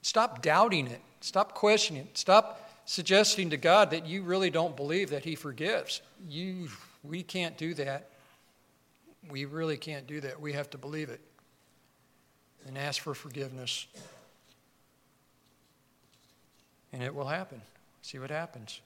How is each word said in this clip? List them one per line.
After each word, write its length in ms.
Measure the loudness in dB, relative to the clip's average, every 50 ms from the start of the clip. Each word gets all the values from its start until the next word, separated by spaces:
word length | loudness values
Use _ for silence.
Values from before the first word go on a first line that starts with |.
| -4
Stop 400 | 2 2 2 2 2 0 -2 2
doubting 440 | 4 6 6 6 6 6 2 0
it. 140 | -2 -6 -12 -16 -20 -20 -12
Stop 340 | -12 -2 0 0 0 0 0
questioning 480 | 2 6 6 6 6 4 0 -2 -6 -8
it. 160 | -8 -8 -4
Stop 520 | 6 8 8 8 8 6 -6 -12 -16 -20 -20 -20 -10
suggesting 640 | -6 -6 -4 2 6 6 8 8 6 4 2 0 -2
to 60 | -2
God 340 | 2 6 8 8 10 8 6
that 160 | 4 -4 -4
you 160 | -4 -6 -6 -2
really 280 | 0 0 2 2 2
don't 260 | 2 2 0 0 -2
believe 340 | -4 -4 -2 0 -2 0 -2
that 140 | -4 -4 -4
he 100 | -6 -8
forgives. 680 | -6 -8 -10 -6 -4 -2 0 0 0 -2 -4 -8 -8 -8 -14 -20 -18 -16 -10
You, 400 | -8 -8 -6 -6 -6 -8 -10 -10 -12 -14 -18 -20 -20 -20 -14
we 220 | -10 -8 -8 -8
can't 320 | -6 -4 -4 -4 -4 -4
do 180 | -6 -6 -6 -4
that. 360 | -4 -4 -4 -4 -6 -8 -14 -20 -20 -20 -20 -20 _ _ _ _ _ _ _ _ _ _ _ _ _ _ -20 -20 _ -18 -12
We 160 | -10 -8 -8
really 300 | -8 -6 -4 -2 -2 -2
can't 300 | -4 -6 -10 -10 -10 -10
do 140 | -10 -10 -8
that. 200 | -8 -8 -10 -8
We 120 | -8 -6 -4
have 180 | -6 -6 -8
to 80 | -10 -14
believe 300 | -12 -10 -8 -8 -8 -8
it 120 | -10 -16 -18 _ _ -20 _ _ _ _ _ _ _ _ _ _ _ _ _ _ _ _ _ _ _ _ _ _ _ _ -16
and 120 | -12 -10 -6
ask 240 | -6 -4 -4 -4 -6
for 120 | -6 -8
forgiveness. 720 | -8 -10 -12 -8 -8 -8 -8 -8 -10 -8 -6 -6 -8 -8 -12 _ -20 -20 -20 -20 -20 -20 -20 _ _ _ _ -20 _ _ _ _ _ _ _ _ _ _ _ _ _ _ _ _ _ _ _ _ _ _ _ _ _ _ _ _ _ _ _ _ _ _ _ _ _ _ _ _ _ _ _ _ _ _ _ -8
And 100 | -6 -6
it 100 | -6 -4
will 140 | -6 -4
happen. 340 | -4 -4 -4 -4 -8 -12 -20 -20 -20 -20 -20 _ _ _ _ -18
See 180 | -14 -14 -12
what 100 | -10 -8
happens. 500 | -6 -6 -6 -8 -12 -16 -14 -14 -16 -16 _